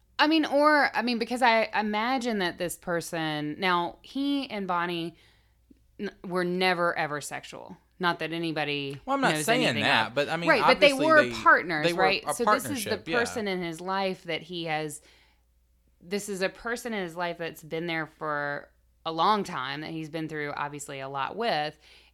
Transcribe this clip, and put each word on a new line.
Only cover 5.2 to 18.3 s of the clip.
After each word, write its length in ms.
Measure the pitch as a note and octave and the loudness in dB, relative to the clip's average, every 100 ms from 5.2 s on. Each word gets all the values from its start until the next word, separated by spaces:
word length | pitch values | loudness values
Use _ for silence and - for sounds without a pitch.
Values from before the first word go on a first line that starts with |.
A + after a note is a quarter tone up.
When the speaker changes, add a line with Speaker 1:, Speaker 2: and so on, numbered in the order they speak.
| _ _ _ _ _ - _ - | _ _ _ _ _ -20 _ -10
Speaker 1:
n-, 140 | G3+ - | -10 -10
were 200 | F#3+ F3+ | -6 -2
never, 520 | F3+ F3+ F#3 F3 E3+ - | 0 2 2 2 0 0
ever 240 | D#3 D3 | -4 -4
sexual. 560 | - C3+ - - - F3 _ _ | -8 -10 -12 -16 -16 -20 _ _
Not 220 | F3+ E3+ | -2 0
that 120 | D#3+ | -4
anybody 680 | E3 E3 D#3 D3 C#3+ C#3 C3+ | -4 -4 -2 -2 -2 -6 -8
Speaker 2:
Well, 100 | - C#4 | -4 0
I'm 40 | |
not 140 | B3+ | 2
Speaker 1:
knows 100 | D#3 | 2
Speaker 2:
saying 200 | D3+ B3 | 2 2
Speaker 1:
anything 180 | G#3+ B2 | 2 2
Speaker 2:
that, 260 | A#2 B2+ A2 | 4 4 2
Speaker 1:
of. 60 | |
Speaker 2:
but, 140 | B2 C#3+ | -2 -2
I 80 | E3 | 0
mean, 120 | E3+ | 2
Speaker 1:
Right, 140 | C#4 | 4
but 140 | D#3+ F3+ | 6 6
they 140 | D4 | 6
Speaker 2:
obviously 140 | C4+ D#4 | 6 6
Speaker 1:
were 160 | D#4 | 6
Speaker 2:
they, 60 | B3 | 6
Speaker 1:
partners, 540 | A#3 - D4 D#3+ D#3+ D#3+ | 4 6 6 4 0 0
Speaker 2:
they 60 | |
were 100 | F3 | 4
Speaker 1:
right? 180 | F#3+ G3 | 2 2
Speaker 2:
a 80 | - | -2
Speaker 1:
So 120 | D3 | 0
this 180 | A3+ G#3 | 2 2
is 200 | A#2+ B3 | 0 -6
the 60 | - | -4
Speaker 2:
partnership, 160 | G3 - | -4 -2
yeah. 100 | A#3 | 0
Speaker 1:
person 300 | A#3+ B3 G#3 | 0 -2 -4
in 120 | F3+ | -2
his 200 | E3+ D#3+ | -4 -6
life 420 | F3+ F#3+ G3 F#3 | -4 -2 -2 -4
that 200 | E3+ D#3+ | -6 -6
he 220 | D#3+ F3 E3 | -6 -8 -4
has, 360 | D#3 D#3 C#3+ - _ _ _ _ _ _ _ _ _ | -2 -4 -8 -18 _ _ _ _ _ _ _ _ _
this 280 | F3 G3+ G3+ | -8 -8 -6
is 140 | F#3+ | -4
a 60 | F#3+ | -4
person 460 | F#3 A#3 A#3+ A#3+ | -4 -8 -8 -6
in 80 | G#3+ | -6
his 140 | F3 E3 | -6 -6
life 220 | F3 E3 | -6 -6
that's 260 | E3 E3 | -8 -10
been 240 | D3+ E3 E3+ | -8 -6 -4
there 180 | E3 D#3 | -4 -6
for 640 | _ D#3 | _ -6